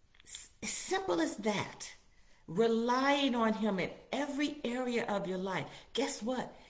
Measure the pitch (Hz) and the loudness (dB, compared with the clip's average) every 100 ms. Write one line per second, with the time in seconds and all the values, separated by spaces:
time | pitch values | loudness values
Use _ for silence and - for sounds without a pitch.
0 | _ - - - - - 208 - - 381 | _ -8 0 2 2 -2 2 4 4 2
1 | 381 339 311 - 214 196 - - - - | 0 0 0 0 0 -2 -4 -8 -12 -12
2 | _ - - - - 165 226 226 240 254 | _ -20 -20 -20 -6 0 2 2 2 2
3 | 277 285 277 233 220 202 214 190 151 - | 4 4 2 2 2 2 0 0 -2 -6
4 | - 262 285 269 294 294 240 247 247 233 | -8 -4 -4 -2 -4 -4 -6 -4 -2 -2
5 | - 202 175 185 190 175 - - - - | -2 -2 -2 -4 -4 -4 -6 -12 -8 -4
6 | 175 - 214 254 - - | 0 0 -2 -4 -6 -10